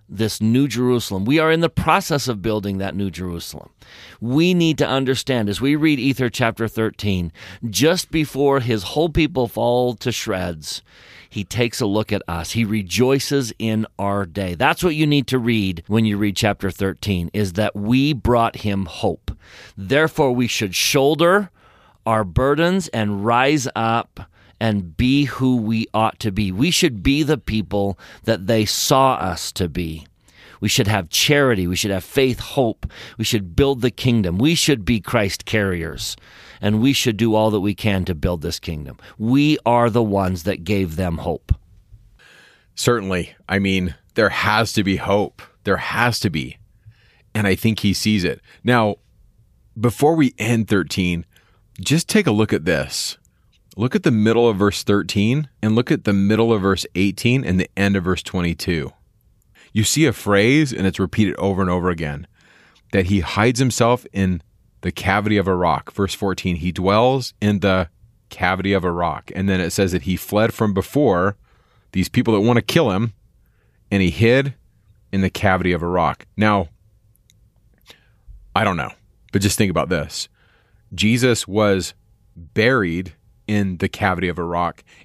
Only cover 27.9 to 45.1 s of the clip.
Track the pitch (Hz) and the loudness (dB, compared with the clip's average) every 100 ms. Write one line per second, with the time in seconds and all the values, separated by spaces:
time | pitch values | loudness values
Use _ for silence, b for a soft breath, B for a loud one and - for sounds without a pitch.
27.9 | 92 B B - 104 98 113 104 - - | -4 B B -4 -2 0 0 0 -2 2
28.9 | 135 135 - 90 82 - - 87 87 82 | 4 4 2 -4 -6 -8 -4 -4 -4 -8
29.9 | 78 - _ B B B B 107 - 101 | -10 -16 _ B B B B -2 0 2
30.9 | 104 82 - - 143 135 101 87 92 104 | 0 -2 -2 2 4 4 2 0 -2 -2
31.9 | 95 - 139 131 113 - 143 117 - - | -4 -2 0 2 0 -4 -2 -2 -2 -10
32.9 | B B - 107 110 90 82 139 127 123 | B B -6 -2 -2 0 0 2 2 -2
33.9 | - 127 117 90 90 151 170 - 123 90 | 0 0 2 2 2 2 2 2 0 0
34.9 | 113 - 117 98 - - 110 98 87 80 | -2 0 0 0 -4 -4 -2 0 -2 -6
35.9 | - - - B B B B 101 107 135 | -8 -10 -12 B B B B 0 2 2
36.9 | 135 123 104 117 107 110 104 101 92 107 | 2 0 0 2 4 2 2 0 -2 -2
37.9 | 95 90 78 92 87 85 - - 76 67 | 0 -2 -2 -2 -2 -6 -8 -8 -10 -12
38.9 | - B - 110 139 147 151 117 120 117 | -16 B -6 0 2 2 2 2 2 4
39.9 | 117 110 98 92 90 101 90 85 101 90 | 2 2 0 0 -2 -4 -4 -2 0 0
40.9 | 80 90 82 90 76 - - _ - _ | -2 -4 -4 -4 -6 -4 -6 _ -20 _
41.9 | - - _ b b b b b - 123 | -20 -20 _ b b b b b -2 0
42.9 | 120 95 92 85 - - 98 98 95 90 | 0 -2 -4 -4 -12 -4 0 0 0 -2
43.9 | - _ - 101 - 107 107 110 110 98 | -6 _ 0 0 2 0 0 0 0 0
44.9 | 92 - | -2 0